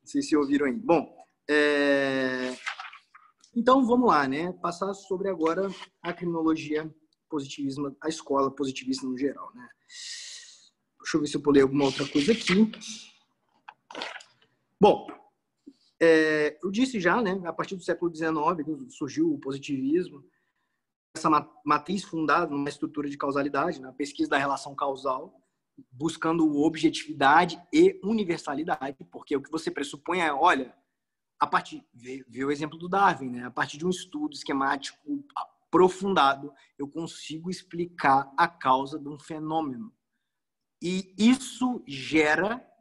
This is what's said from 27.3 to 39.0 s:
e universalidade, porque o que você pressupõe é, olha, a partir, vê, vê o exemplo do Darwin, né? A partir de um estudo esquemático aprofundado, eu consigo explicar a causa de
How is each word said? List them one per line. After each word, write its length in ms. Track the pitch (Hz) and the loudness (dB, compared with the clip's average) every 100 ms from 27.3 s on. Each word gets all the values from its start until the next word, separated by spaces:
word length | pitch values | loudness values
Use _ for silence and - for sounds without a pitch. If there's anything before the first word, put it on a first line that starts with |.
| 156 180 - - | 6 4 -2 0
e 260 | 151 185 190 | 6 6 4
universalidade, 960 | 190 226 185 165 - 139 170 160 135 143 170 | -2 0 0 -4 -4 -6 -4 -4 -4 -10 -18
porque 260 | - - 143 | -20 -4 -4
o 60 | |
que 80 | 139 | -2
você 200 | 156 - | -6 -6
pressupõe 500 | 175 143 147 - 180 | -6 -8 -8 -4 0
é, 120 | 165 | 0
olha, 420 | 139 170 151 123 _ _ _ _ _ _ _ | 4 4 4 -2 _ _ _ _ _ _ _
a 80 | 151 | 0
partir, 360 | - - 151 _ | 0 -2 -14 _
vê, 300 | 120 123 135 127 | -20 -14 -14 -12
vê 160 | 117 | -6
o 60 | 139 | -2
exemplo 280 | 147 151 165 | -2 -4 -8
do 100 | 175 | -2
Darwin, 420 | 190 196 165 131 | 4 4 2 -6
né? 140 | 123 | -8
A 60 | 123 | -8
partir 280 | 135 139 147 | -4 -6 -2
de 80 | 175 | -2
um 40 | |
estudo 440 | 180 - 151 151 | -2 -6 -8 -6
esquemático 880 | - - 139 135 143 - - 147 143 - | -8 -4 -2 0 -2 -4 -14 -8 -8 -8
aprofundado, 1160 | - - _ _ 170 180 185 196 180 139 135 143 - _ _ | -12 -12 _ _ 6 6 4 0 4 4 2 -6 -18 _ _
eu 80 | 143 | -10
consigo 600 | 156 165 - - 160 170 | -8 -10 -10 -12 -10 -8
explicar 840 | 180 - 170 175 - - 135 143 - | -10 -10 -8 -8 0 4 4 2 0
a 100 | 170 | 0
causa 520 | - 135 131 139 | 2 2 2 0
de 100 | 156 | -8